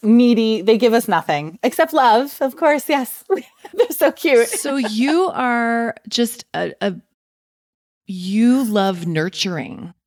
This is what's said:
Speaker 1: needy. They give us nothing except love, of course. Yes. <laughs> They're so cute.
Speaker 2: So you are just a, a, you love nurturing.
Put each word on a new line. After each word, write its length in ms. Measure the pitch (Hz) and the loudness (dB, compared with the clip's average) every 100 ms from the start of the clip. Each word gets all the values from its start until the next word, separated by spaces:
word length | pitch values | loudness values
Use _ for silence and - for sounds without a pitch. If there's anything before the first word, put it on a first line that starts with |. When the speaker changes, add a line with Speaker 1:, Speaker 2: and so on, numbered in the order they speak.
Speaker 1:
needy. 580 | 214 233 247 233 220 220 | 4 6 6 4 2 0
They 160 | 190 220 | 2 4
give 160 | 233 | 4
us 140 | 226 240 | 2 0
nothing 500 | 170 165 147 151 160 | -2 0 -4 -4 -4
except 300 | 226 - 330 | -4 0 0
love, 440 | 311 254 220 277 - | 4 4 4 2 -4
of 160 | 269 262 | -6 0
course. 320 | 320 294 - | 0 0 0
Yes. 340 | 285 247 - - | -4 -4 -10 -4
<laughs> 460 | 381 - _ - | -4 -4 _ -12
They're 180 | - 494 | -2 -2
so 200 | - 285 | 2 -2
cute. 380 | - 339 247 233 | 0 2 2 2
Speaker 2:
So 260 | 233 285 277 | -2 -4 -2
you 540 | 226 214 269 320 370 | -2 0 0 2 0
are 640 | - 247 240 233 233 233 - - | -2 -2 -2 0 -2 -4 -8 -8
just 340 | - 233 - - | -2 -2 -4 -12
a, 200 | 165 175 - | -6 -6 -4
a, 140 | 196 175 _ _ _ _ _ _ _ _ _ _ - | -6 -6 _ _ _ _ _ _ _ _ _ _ -16
you 560 | 185 180 208 240 254 240 | -12 -4 2 4 2 2
love 420 | 208 196 180 170 | 0 0 -2 -4
nurturing. 840 | 156 170 - 190 170 - - 175 - | -4 -4 -4 -6 -6 -10 -12 -16 -20